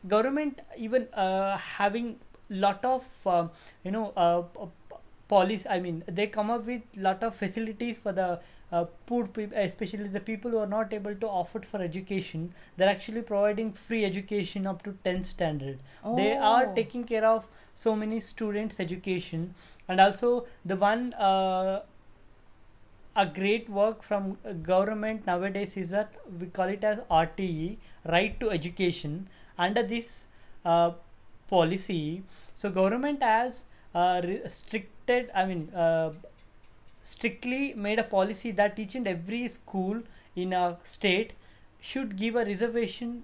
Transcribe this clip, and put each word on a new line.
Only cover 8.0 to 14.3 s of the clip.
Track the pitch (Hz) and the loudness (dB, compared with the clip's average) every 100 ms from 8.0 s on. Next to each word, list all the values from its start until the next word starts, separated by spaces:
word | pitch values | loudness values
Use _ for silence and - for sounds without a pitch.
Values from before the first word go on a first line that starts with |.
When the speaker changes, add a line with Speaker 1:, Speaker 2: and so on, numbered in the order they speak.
| 208 | -4
Speaker 1:
the, | 185 185 175 - - - | 0 0 -2 -6 -20 -2
uh, | 170 170 - - | -2 -2 -6 -2
poor | 240 226 | -2 0
peop-, | - 208 | -4 -4
especially | 214 190 - 196 202 208 | 0 -2 -2 -6 -6 -6
the | 202 | -6
people | 202 220 240 | -4 -6 -2
who | 226 | -2
are | 208 | 0
not | 208 220 | -2 -2
able | 214 202 | -4 -6
to | 208 220 | -4 -2
afford | 190 175 220 - | -2 -2 -6 -8
for | 208 | -6
education. | 175 170 185 196 185 160 170 - - - | -4 -6 -4 -4 -4 -6 -8 -10 -20 2
They're | 190 | 4
actually | 190 - 220 | 4 -4 -8
providing | 226 202 208 208 226 | -2 2 2 2 -2
free | 208 - 226 | -6 -4 0
education | 202 190 196 | 0 -2 -2